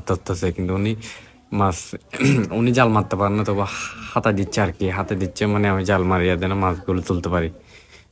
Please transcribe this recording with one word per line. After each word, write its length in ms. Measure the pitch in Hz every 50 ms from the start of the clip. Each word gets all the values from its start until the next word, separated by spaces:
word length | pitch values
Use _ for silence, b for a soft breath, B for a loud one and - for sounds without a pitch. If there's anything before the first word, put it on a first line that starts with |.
| - -
ধরতেছে, 440 | 95 90 - - 95 87 - 90
কিন্তু 240 | 85 - 92 90 92
উনি 200 | 95 101 110 110 107 113 B B B B B B B B -
মাছ, 240 | 107 104 101 95 90 - - - - - _ - - -
<clears throat> 320 | - 139 139 127 104 85
উনি 200 | - 110 117 123
জাল 180 | 120 127 127 117
মারতে 260 | 110 107 104 - -
পারেন 220 | 95 101 101 101 107
না, 60 | 104
তবু 200 | 101 101 98 101 101 B B B B B B - - -
হাতা 180 | 120 - 113
দিচ্ছে 300 | 104 95 98 - - -
আর 100 | 104 90
কি, 180 | 85 - 98 92
হাতে 260 | 92 98 98 98 107
দিচ্ছে, 300 | 92 98 90 - - 110
মানে 220 | 107 104 104 104 101
আমি 160 | 95 95 92
জাল 180 | 95 101 92 92
মারিয়া 320 | 92 95 90 87 90 90
যেন 180 | 92 98 92 95
মাছগুলো 480 | 98 95 92 90 90 - - 92 90
তুলতে 280 | 82 - 95 87 82 85
পারি। 200 | 87 87 82 82 87 - B B B B B B B B B B